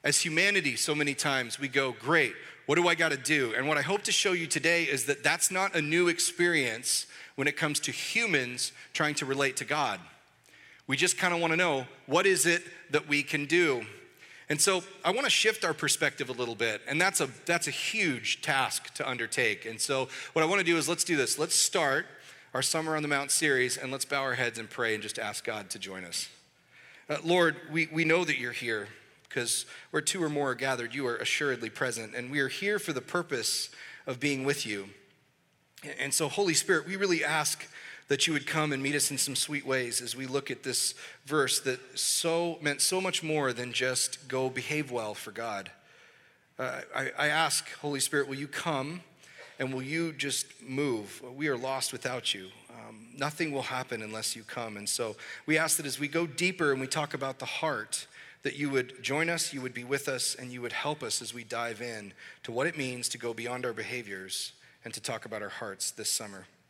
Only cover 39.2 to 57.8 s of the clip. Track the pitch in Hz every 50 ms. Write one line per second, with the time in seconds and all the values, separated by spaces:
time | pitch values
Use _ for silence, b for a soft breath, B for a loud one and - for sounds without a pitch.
39.2 | - - 131 117 - - 151 151 - 131 131 131 123 120 113 - 123 117 - 127
40.2 | 135 127 131 139 135 - 127 - - 135 117 - - - - B B B B B
41.2 | B - 147 151 135 127 - - - 135 127 127 - - - - - - - -
42.2 | - 165 165 170 175 170 160 151 151 147 139 131 - - 190 190 190 185 - -
43.2 | - 147 156 151 139 131 120 117 123 123 117 - 127 131 127 - - - - -
44.2 | - 123 135 131 131 127 127 131 120 - 151 151 147 127 123 120 110 107 101 -
45.2 | - 110 98 113 113 117 104 98 95 - - - B B B B B B B B
46.2 | B B B B B B _ - 131 127 127 135 - - - 135 131 131 - -
47.2 | 147 147 147 160 165 147 - - - - - - - 147 143 135 131 - - 143
48.2 | 139 139 135 135 147 135 - - - 170 151 135 131 147 170 180 170 - - B
49.2 | B B B B B B B B 135 131 131 127 131 131 156 165 170 165 151 131
50.2 | 139 143 139 - - - - - - - 127 139 147 143 120 110 104 98 - -
51.2 | - 123 127 139 151 151 135 117 123 131 135 135 131 - - 120 - 131 127 123
52.2 | - - - 98 92 95 - - - - - - - - 113 107 113 - 123 139
53.2 | 135 147 151 - 170 156 139 135 120 - 127 127 127 - 123 110 110 107 110 110
54.2 | 110 - - 117 107 - - 131 117 110 104 101 104 107 - - 120 110 104 B
55.2 | B B B B B - 156 156 160 156 - - 156 139 123 135 147 143 143 165
56.2 | 175 160 131 - 175 185 185 185 165 143 135 131 135 131 - 160 147 - - 143
57.2 | 135 135 131 - 131 - - - 160 156 135 110